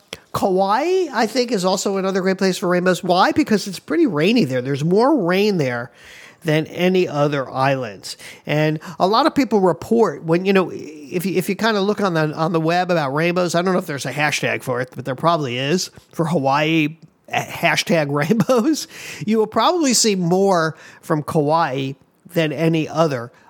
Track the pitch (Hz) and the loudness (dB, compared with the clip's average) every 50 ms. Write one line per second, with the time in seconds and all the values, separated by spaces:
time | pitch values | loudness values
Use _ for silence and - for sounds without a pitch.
0 | _ - - - - _ - - 226 202 185 185 196 196 208 247 302 349 370 381 | _ -18 -18 -18 -16 _ -6 -2 0 0 2 2 2 2 0 0 0 0 0 0
1 | 359 285 247 220 240 208 - 262 247 233 247 190 175 185 190 190 - 214 196 196 | -2 -2 0 -2 -2 0 0 -2 -2 0 -2 0 0 0 0 0 -2 -2 -2 -2
2 | 185 190 185 196 180 190 185 185 196 190 180 - 208 175 180 180 175 185 175 165 | -2 0 -2 0 0 0 0 2 0 0 0 0 0 0 0 2 2 2 0 0
3 | - - 175 185 214 285 - 311 294 - 220 190 - 202 175 - - - 294 339 | 0 0 4 4 4 4 4 0 2 2 0 0 0 -4 -12 -12 -6 -2 0 2
4 | 330 233 156 143 160 202 240 247 175 127 131 127 123 135 143 131 151 165 185 214 | 2 2 2 2 2 4 4 2 2 2 0 -4 -2 -2 -4 -2 0 2 2 4
5 | 240 277 320 254 175 170 185 196 208 214 196 170 139 127 120 120 123 - _ - | 4 4 4 2 2 2 2 2 2 2 2 0 0 0 -2 -4 -8 -10 _ -20
6 | - - - - - - - _ - 160 151 160 151 - - - 175 185 185 185 | -20 -20 -20 -20 -20 -20 -18 _ -2 0 0 0 0 -2 -2 0 2 2 4 2
7 | 180 151 143 143 147 151 147 139 127 123 120 131 131 139 135 131 123 107 98 92 | 0 0 0 0 0 0 0 -2 -4 -4 -2 0 2 2 2 0 -4 -8 -10 -12
8 | - - - - - - - - - - 147 151 151 156 156 156 - 185 160 - | -14 -16 -16 -16 -18 -20 -20 -14 -6 -2 0 2 2 2 0 -2 -8 -10 -2 0
9 | 175 190 214 240 294 320 - 285 262 202 226 202 190 175 156 - - - 226 233 | 0 2 2 2 2 2 2 0 0 2 2 2 2 2 2 0 -2 0 2 2
10 | 220 175 143 - 165 160 165 175 185 196 196 190 175 - - - - 143 156 - | 2 2 0 -6 -2 0 0 2 2 2 2 2 2 0 -6 -12 -12 -14 -16 -18
11 | - - - 185 165 190 156 180 165 - 190 - 214 226 214 202 190 208 208 - | -14 -8 -6 -4 -4 -2 -2 -2 -2 -2 -4 -2 0 0 0 0 0 0 0 0
12 | 202 190 170 160 156 156 147 151 160 165 170 160 160 160 175 180 180 175 175 165 | 0 0 0 0 0 0 -2 -2 -2 0 0 0 0 0 0 0 0 0 0 0
13 | 147 131 139 151 165 175 175 180 180 170 165 170 175 190 180 180 170 - 143 127 | 0 -2 -2 0 0 0 0 0 0 0 0 0 0 2 0 0 -2 -4 -8 -8
14 | - 139 123 147 151 147 - - - 120 113 117 - - 123 123 127 - - 127 | -8 -6 -2 0 0 0 0 0 -2 -2 -2 -2 -4 -4 -4 -4 -4 -6 -8 -10
15 | 127 139 127 - - 165 170 156 147 123 120 127 135 143 170 185 - - _ - | -8 -8 -6 0 2 2 2 2 -2 -4 -4 -4 -2 -2 -2 -2 -2 -6 _ -20
16 | _ _ - - 160 151 175 165 135 135 139 147 156 160 165 160 151 151 160 _ | _ _ -6 -6 -4 -2 -2 0 0 2 2 2 2 2 2 2 0 0 -4 _
17 | - - _ _ _ - - 127 135 - - - 170 160 151 - - - 175 160 | -20 -20 _ _ _ -6 -6 -4 -4 -6 -8 -2 0 0 0 0 0 0 0 0
18 | 147 143 143 147 147 160 220 233 - - 262 233 214 320 302 - - - - - | 0 0 0 -2 2 2 2 2 2 2 2 2 2 2 0 -2 -4 -12 -16 -18
19 | - - - - 151 208 220 220 214 214 - 226 226 - 359 349 302 262 220 - | -16 -16 -12 -8 -4 -2 0 0 0 0 0 0 2 2 2 2 2 2 2 2
20 | - 220 196 185 175 165 180 190 196 196 185 170 160 160 151 - - - - - | 2 2 0 0 0 0 2 2 2 2 2 2 0 -2 -4 -8 -18 -20 -20 -14
21 | - - 165 151 143 - - 165 143 147 156 165 165 143 127 139 135 135 135 _ | -4 -4 -2 -2 -2 -2 0 0 0 2 2 0 0 0 -2 -4 -4 -6 -8 _
22 | _ _ _ _ _ - - 165 160 151 139 139 165 165 165 160 147 - - 156 | _ _ _ _ _ -6 -2 -2 0 0 0 0 0 2 2 0 -2 -2 0 0
23 | 170 156 135 120 117 123 _ - _ - | 0 0 0 -4 -8 -10 _ -20 _ -18